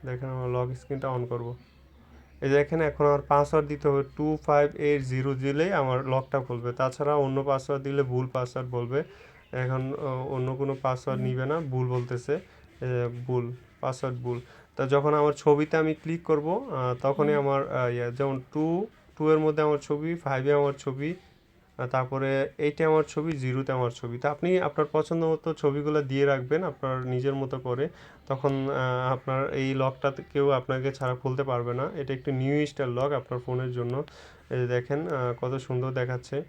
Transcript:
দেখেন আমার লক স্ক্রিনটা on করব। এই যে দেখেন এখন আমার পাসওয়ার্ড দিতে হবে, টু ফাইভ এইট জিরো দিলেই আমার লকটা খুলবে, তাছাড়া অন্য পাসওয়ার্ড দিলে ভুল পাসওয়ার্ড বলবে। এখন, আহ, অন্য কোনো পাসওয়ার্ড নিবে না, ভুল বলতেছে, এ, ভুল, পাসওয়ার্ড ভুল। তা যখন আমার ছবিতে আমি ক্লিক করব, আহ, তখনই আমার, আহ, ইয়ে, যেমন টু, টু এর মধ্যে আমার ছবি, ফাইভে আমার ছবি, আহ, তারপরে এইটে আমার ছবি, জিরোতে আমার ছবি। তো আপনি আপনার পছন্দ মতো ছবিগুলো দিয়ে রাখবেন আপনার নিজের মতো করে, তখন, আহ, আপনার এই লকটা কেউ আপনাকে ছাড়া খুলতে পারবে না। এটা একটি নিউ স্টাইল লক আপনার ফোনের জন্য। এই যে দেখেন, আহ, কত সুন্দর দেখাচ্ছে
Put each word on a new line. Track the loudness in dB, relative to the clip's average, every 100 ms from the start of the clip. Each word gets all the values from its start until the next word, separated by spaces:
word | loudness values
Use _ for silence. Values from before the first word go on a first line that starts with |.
| -8
দেখেন | -8 -6
আমার | -4 -2
লক | -2 -2
স্ক্রিনটা | -6 -8 -6 -2 -2
on | -4
করব। | -6 -6 -10 -16 -20 -20 -20 -20 -20 -20 -6
এই | 2
যে |
দেখেন | 4 4 2
এখন | 0 4
আমার | 4 4 4
পাসওয়ার্ড | 4 6 2 0
দিতে | 0 2
হবে, | 2 0 -2
টু | -2 -2 4
ফাইভ | 4 4 2
এইট | 0 0
জিরো | 0 -2 -2
দিলেই | -2 -2 0 0
আমার | 2 2 0 0
লকটা | -2 0 -4
খুলবে, | -2 -4 -4
তাছাড়া | 0 -2 2 2
অন্য | 4 4 2
পাসওয়ার্ড | 2 0 0 -4
দিলে | 0 0
ভুল | 2 0 0
পাসওয়ার্ড | -2 -4 -6 -4
বলবে। | -4 -2 -2 -4 -12 -20 -20 -10
এখন, | -4 -2 -2 -2 -4
আহ, | -4 -4 -4
অন্য | -2 -2 -2
কোনো | -2 0
পাসওয়ার্ড | 0 -2 -2 -2
নিবে | 0 -2 0
না, | -2
ভুল | 0 -2 0
বলতেছে, | 0 -2 -6 -2 -4 -4 -20 -20 -8
এ, | -4 -2 -2 -6 -2
ভুল, | -2 -2 -8 -16 _
পাসওয়ার্ড | -6 -2 -4 -4
ভুল। | -4 -6 -8 -20 -16 -4
তা | 2
যখন | 4 4
আমার | 4 4
ছবিতে | 4 4 4 4 2
আমি | 2
ক্লিক | 0 -4 -6
করব, | 0 0 2 -4 -4
আহ, | -2 -2 0
তখনই | 0 2 2
আমার, | 4 2 0 0
আহ, | -2 0
ইয়ে, | 0 -4
যেমন | -2 -2 -2 -6
টু, | -2 0 0 -4 -10 -20 -2
টু | 4
এর | 6
মধ্যে | 4 4
আমার | 2 2
ছবি, | 0 -4 -2
ফাইভে | -4 -2 0 4
আমার | 4 4
ছবি, | 0 -6 -4 -6 -6 -14 _ _ _ _ -8
আহ, | -2
তারপরে | 0 0 -2 0 0 0 0
এইটে | -2 2
আমার | 4 4
ছবি, | 2 -2 -2
জিরোতে | -2 -2 -2 -2
আমার | 0 -2
ছবি। | -2 -8 -4
তো | -4
আপনি | -2 0 2
আপনার | 0 0 0
পছন্দ | 0 0 0
মতো | 2 0 -2
ছবিগুলো | 0 0 0 0 0
দিয়ে | 0 2 4
রাখবেন | 2 0 0
আপনার | -2 -4 -4 -2 -2
নিজের | -2 0
মতো | -2 -4 -4
করে, | -4 -2 -2 -6 -20 -20 -6
তখন, | -2 0
আহ, | 0 -2 0 0 0 0
আপনার | -2 -2 -2 -2
এই | -2 -2
লকটা | 0 0 0 -2 -2 -6
কেউ | 0 4
আপনাকে | 2 0 -2 -2
ছাড়া | -2 -4
খুলতে | -2 -2 -2
পারবে | 0 -2 -2
না। | -2 -4
এটা | -4 -6
একটি | -4 -2
নিউ | -2 2 2 0
স্টাইল | -2 -2
লক | 0 0
আপনার | -2 -4 -8
ফোনের | -4 -4 -2
জন্য। | -4 -4 -4 -6 -14 -20 -20 -6
এই | -2
যে | 0
দেখেন, | 0 0 -4 -2
আহ, | -2 -2 -2
কত | -4
সুন্দর | -4 -4 -2 -2
দেখাচ্ছে | -2 -2 -4 -6 -8